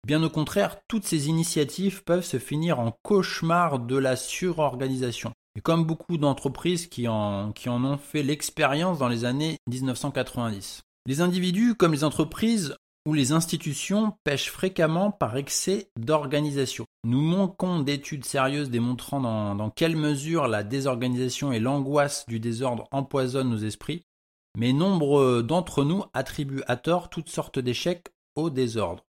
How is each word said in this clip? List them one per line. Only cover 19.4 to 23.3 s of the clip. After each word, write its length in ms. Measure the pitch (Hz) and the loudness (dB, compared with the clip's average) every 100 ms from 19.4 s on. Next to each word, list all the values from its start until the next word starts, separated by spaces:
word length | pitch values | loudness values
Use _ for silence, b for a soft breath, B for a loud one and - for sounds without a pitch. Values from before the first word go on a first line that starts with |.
| 104 101 | -2 -2
dans 140 | 107 | -4
quelle 260 | - 165 160 | 0 0 2
mesure 520 | 151 143 151 165 131 | 0 0 0 0 2
la 160 | 107 | 0
désorganisation 880 | 101 135 135 123 127 123 127 - 143 | -2 -2 0 0 0 0 -2 -2 -2
et 80 | 117 | 0
l'angoisse 680 | 117 143 135 147 143 - - | 0 0 2 2 2 -2 -6
du 120 | 113 | -4
désordre 480 | 117 113 131 117 - | -2 -2 -2 -4 -4
empoisonnent 580 | 135 139 139 127 | -4 -2 -2 0